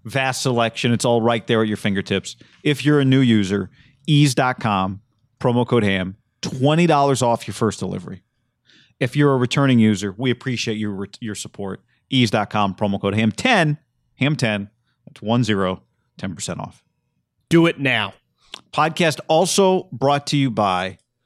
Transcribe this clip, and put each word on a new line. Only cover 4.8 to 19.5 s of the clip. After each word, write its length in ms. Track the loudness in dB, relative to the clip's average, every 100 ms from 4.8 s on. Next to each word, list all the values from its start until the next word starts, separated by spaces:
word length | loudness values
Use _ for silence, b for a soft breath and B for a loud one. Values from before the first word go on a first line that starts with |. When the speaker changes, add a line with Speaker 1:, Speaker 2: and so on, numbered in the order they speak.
| -2 -6 _ _ _ -4
Speaker 1:
promo 260 | 0 0 2
code 160 | 2
ham, 340 | 2 0 -4 -10 _ -14
twenty 460 | -10 -2 0 2 4
dollars 340 | 4 2 2
off 260 | 0 0 -4
your 60 |
first 260 | -4 -4 -4
delivery. 420 | -8 -10 -12 -18 _ _ _ _ b b b b
If 140 | -4 2
you're 160 | 2
a 20 | 2
returning 420 | 0 2 4 4
user, 360 | 4 2 -4 -4
we 140 | -4
appreciate 460 | -4 -4 -6 -6 -6
your 140 | -6
ret-, 260 | -8 -10 -12
your 140 | -10
support. 480 | -10 -12 -12 -12 -12 _ _ -4
ease 220 | 0 2
dot 180 | 2 0
com, 240 | -2 -2
promo 240 | -2 -4 -2
code 140 | -2
ham 160 | 0 0
ten, 440 | 0 0 2 2 -2 _ _ _
ham 220 | -4 -2 0
ten, 340 | -2 -2 -6 _ _ _ -20
that's 140 | -10
one 240 | -2 0
zero, 380 | 0 0 -2 -4 _ _ _ -12
ten 180 | -12
percent 260 | -10 -10 -10
off. 220 | -12 -16 _ _ _ _ _ _ 0
Speaker 2:
Do 160 | 2 2
it 120 | 0
now. 360 | 0 0 -2 -8 _ _ B B _
Speaker 1:
Podcast 480 | -2 0 2 0 0 0
also 600 | 2 2